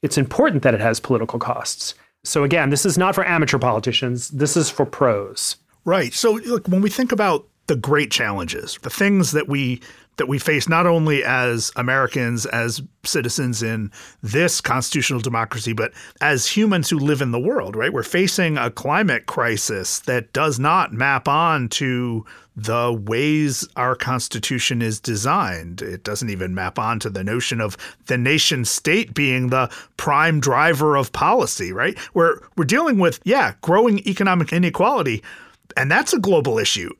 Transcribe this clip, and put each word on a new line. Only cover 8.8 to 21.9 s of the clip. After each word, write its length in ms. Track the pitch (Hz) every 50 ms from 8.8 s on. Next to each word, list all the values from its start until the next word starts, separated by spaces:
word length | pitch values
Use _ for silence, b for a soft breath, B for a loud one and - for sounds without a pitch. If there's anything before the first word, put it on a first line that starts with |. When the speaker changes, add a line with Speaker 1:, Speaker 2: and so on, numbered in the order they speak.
| -
Speaker 2:
the 80 | 123
things 420 | - - 196 202 202 190 175 127 -
that 160 | 151 147 -
we, 320 | 139 139 139 123 127 117 B B B B B B B -
that 100 | 147 127
we 100 | 143 135
face 300 | - - 156 139 117 -
not 180 | 160 165 175
only 380 | 175 170 165 160 156 147 139 -
as 480 | 120 127 127 123 123 120 113 110 - -
Americans, 680 | - 123 123 131 135 131 123 - 139 123 117 120 117 107
as 340 | - - 117 117 120 110 - 135 - _ _ -
citizens 580 | - - 151 127 120 - - 139 123 120 107 117
in 280 | 113 113 110 107 101 B B B B B B -
this 380 | 110 104 139 175 170 - -
constitutional 600 | - - 123 127 120 - - 156 123 - 139 123
democracy, 520 | 113 131 117 113 113 110 - 113 107 117 113
but 200 | 107 110 - B B B B B B
as 260 | - 147 147 131 -
humans 420 | - - 208 214 214 196 175 143 -
who 100 | 170 151
live 220 | 135 143 151 131
in 120 | 143 127 117
the 80 | 120
world, 340 | 127 190 262 254 - 92 104
right? 180 | 110 113 139 151
We're 100 | 131 110
facing 520 | - - 175 190 190 - - 185 165 151
a 140 | 139 120 120
climate 560 | 113 - - 131 147 185 220 180 131 113 -
crisis 720 | - - - 123 117 113 98 - - 110 98 92 - - -
that 320 | - - 127 123 110 _ _
does 260 | 131 151 156 139 117
not 340 | 131 147 165 185 165 - 127
map 360 | 110 131 139 139 127 - -
on 400 | 143 151 170 170 160 147 123 113
to 540 | - - 143 131